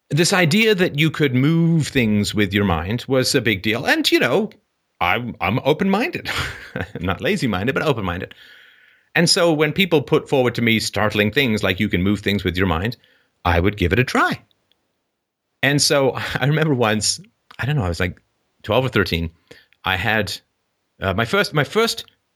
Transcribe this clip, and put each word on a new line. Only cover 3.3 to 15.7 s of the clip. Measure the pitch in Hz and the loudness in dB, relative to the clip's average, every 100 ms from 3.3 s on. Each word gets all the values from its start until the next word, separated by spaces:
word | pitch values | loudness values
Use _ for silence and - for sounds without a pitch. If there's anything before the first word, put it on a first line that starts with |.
| 139 | 0
a | |
big | 117 101 | 0 0
deal. | 107 113 165 | -2 -2 0
And, | 320 240 | 0 2
you | 330 | 2
know, | 123 156 220 - _ _ _ - | 2 0 -2 -8 _ _ _ -2
I'm, | 87 104 123 - | 0 0 -2 -4
I'm | 120 131 | -2 0
open-minded. | 135 156 196 196 320 - - - - - | 0 0 0 0 -2 -6 -8 -6 -8 -10
<laughs> | - - | -12 -10
I'm | - - 90 | -10 -6 -4
not | 92 | -4
lazy-minded, | 135 202 131 92 117 | -2 -2 -2 -2 -2
but | 180 | 0
open-minded. | 156 113 95 85 - - - - - _ _ _ _ | 0 0 -2 -6 -8 -14 -20 -20 -20 _ _ _ _
And | 156 175 | 0 2
so | 190 170 | 2 2
when | 151 151 | 2 0
people | 147 196 156 | 0 2 0
put | 139 156 151 | 2 0 2
forward | 139 123 117 | 0 2 0
to | |
me | 117 110 | 2 2
startling | - 101 107 104 104 | 0 -2 0 2 0
things | 143 131 107 | 2 0 0
like, | 98 95 | 0 0
"You | 104 | -2
can | 92 | 0
move | 95 101 | 0 -2
things | 98 101 | -2 -2
with | 92 87 | -2 -2
your | 95 | 0
mind," | 80 107 - _ _ _ _ | 0 -4 -8 _ _ _ _
I | 90 85 | -2 0
would | 95 104 | 0 0
give | 85 | 0
it | 98 | 0
a | |
try. | 131 - 349 - _ _ _ _ _ _ _ _ _ _ _ _ | 0 0 0 -2 _ _ _ _ _ _ _ _ _ _ _ _
And | 135 | 2